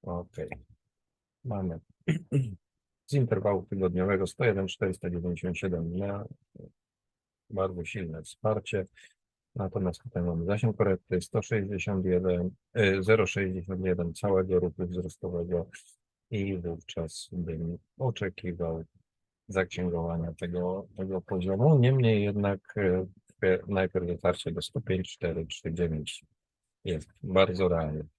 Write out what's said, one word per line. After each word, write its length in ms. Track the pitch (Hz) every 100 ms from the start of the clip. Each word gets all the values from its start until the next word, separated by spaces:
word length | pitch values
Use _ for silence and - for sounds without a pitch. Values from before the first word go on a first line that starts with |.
Okej. 480 | - 87 87 - 78 - - - _ _ _ _ _ _
Mamy 360 | 127 104 92 82 _ _ -
<clears throat> 1000 | 170 - 139 123 92 _ _ _ _ -
z 60 |
interwału 500 | 143 120 101 104 98
tygodniowego 640 | - 98 95 87 92 95 92
sto 180 | - 127
jeden 220 | 98 95
czterysta 420 | - 98 90 92
dziewięćdziesiąt 480 | 87 87 85 92 87
siedem 320 | 95 87 82
dnia. 360 | 90 101 101 98 - _ - - _ _ _ _ _ _ _ _
Bardzo 360 | 98 95 90 80
silne 380 | 104 85 80
wsparcie. 640 | - - 107 107 - 101 92 - - _ _ _ _ -
Natomiast 460 | 92 - 92 85
tutaj 220 | - 90
mamy 220 | 87 82 85
zasięg 320 | 104 113 104
korekty 440 | 101 92 _ 90
sto 200 | - 113
sześćdziesiąt 640 | - 110 98 98 95 98 92
jeden, 460 | 90 92 90 92 - _
e, 300 | 123 104 98
zero 240 | 95 110 95
sześćdziesiąt 580 | - 95 92 90 92 92
jeden 280 | 90 85
całego 460 | 80 101 95 92 92
ruchu 280 | 90 80 90
wzrostowego 840 | 90 87 - 90 87 87 87 82 - - _ _ _ _
i 260 | 110 98 95
wówczas 720 | 85 82 - - 80 - -
bym 460 | 90 85 80 82 85 _ _
oczekiwał 840 | 127 117 98 - 90 87 82 82 82 _ _ _ _ _ -
zaksięgowania 840 | 95 90 - 90 85 82 85 82
tego, 540 | 80 90 90 90 95 - -
tego 240 | 95 92
poziomu. 580 | - 95 90 98 135 151
Niemniej 440 | 123 135 117 107
jednak, 520 | 101 101 101 98 _ -
e, 280 | 95 92 92 - _ _ 95 92 90
najpierw 400 | 98 95 92 87
dotarcie 440 | 85 - 78 -
do 100 | 82
sto 200 | - -
pięć 300 | - 92 92
cztery 340 | - 87 82 80
trzy 280 | - 82
dziewięć 520 | 82 87 78 73 - _ _ _ _ _ _
jest 260 | 87 80 - _
bardzo 440 | - 92 95 90 92
realne. 360 | 82 78 76 76